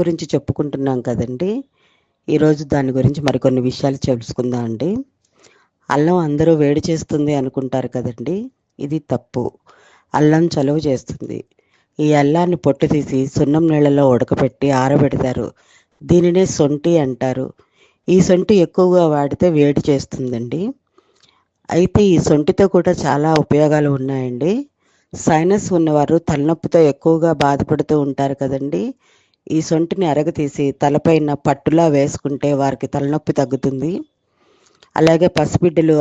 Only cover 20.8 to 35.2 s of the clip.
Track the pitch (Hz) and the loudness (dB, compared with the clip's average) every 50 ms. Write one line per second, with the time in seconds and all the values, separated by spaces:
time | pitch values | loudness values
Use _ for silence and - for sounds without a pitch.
20.8 | _ _ _ _ _ _ _ _ _ _ _ _ _ _ _ _ _ - - 165 | _ _ _ _ _ _ _ _ _ _ _ _ _ _ _ _ _ -4 0 0
21.8 | 180 185 - 208 208 196 175 151 147 - 160 147 151 190 185 - 196 190 - 180 | 0 2 2 2 4 4 4 2 2 2 2 2 2 0 2 2 2 2 2 2
22.8 | 165 180 175 - - 147 131 143 147 160 160 151 143 - 143 147 151 147 151 151 | 2 0 0 -2 0 -2 0 0 2 2 2 2 2 2 2 2 2 4 2 2
23.8 | 151 147 139 135 131 135 135 131 127 127 123 123 139 170 208 262 285 - _ _ | 2 0 0 -2 -4 -4 -4 -4 -4 -6 -6 -4 -2 -2 -2 -4 -6 -10 _ _
24.8 | _ _ _ _ _ _ - - - - 170 156 165 180 202 208 - - 190 170 | _ _ _ _ _ _ -14 -6 -2 0 2 2 2 2 0 0 0 0 0 0
25.8 | 165 156 151 147 143 139 156 170 - - 160 143 143 156 165 160 - 165 - 170 | 2 2 2 2 2 2 0 0 0 -2 -2 -2 0 -2 -2 -2 -2 0 2 4
26.8 | 160 143 139 - - 165 165 160 160 170 156 143 147 143 143 135 - - 156 143 | 4 4 2 0 0 0 2 2 2 0 0 0 0 0 0 0 -2 -2 -2 -2
27.8 | 147 - 151 151 143 139 135 - 139 139 139 - 139 131 135 135 135 143 147 180 | -2 0 0 0 0 -2 -2 -2 -2 -4 -2 -4 -4 -4 -4 -4 -6 -6 -6 -6
28.8 | 208 247 269 _ _ _ _ _ _ _ _ _ - - - 156 156 - 170 156 | -6 -6 -10 _ _ _ _ _ _ _ _ _ -10 -4 -4 -4 -2 0 -2 -2
29.8 | 170 165 - 185 190 160 139 147 151 165 160 - 151 139 - - 147 139 135 - | -2 -2 -2 -2 -2 0 0 0 -2 -2 -2 -4 -4 -4 -4 -4 -4 -4 -2 0
30.8 | 147 143 143 147 - 165 165 156 151 147 143 - - 151 139 - - - 151 165 | 0 0 2 2 2 2 2 2 2 0 -2 -2 0 -2 -2 -2 -2 0 2 4
31.8 | 170 160 143 139 139 147 - - - 143 143 127 - 143 143 135 139 135 127 123 | 4 4 4 2 2 0 -2 -6 -6 -6 -6 -4 -2 -2 0 0 0 -2 -4 -4
32.8 | - 131 - 143 139 139 151 156 - - 151 - 139 123 135 127 - 139 135 131 | -6 -6 -6 -4 -4 -2 -4 -4 -4 -4 -2 -2 -2 -2 -2 -4 -4 -4 -4 -4
33.8 | 131 156 185 262 311 _ _ _ _ _ _ _ _ _ _ _ _ _ _ _ | -4 -6 -6 -8 -10 _ _ _ _ _ _ _ _ _ _ _ _ _ _ _
34.8 | _ - - - 156 165 165 160 | _ -8 -2 2 2 4 4 4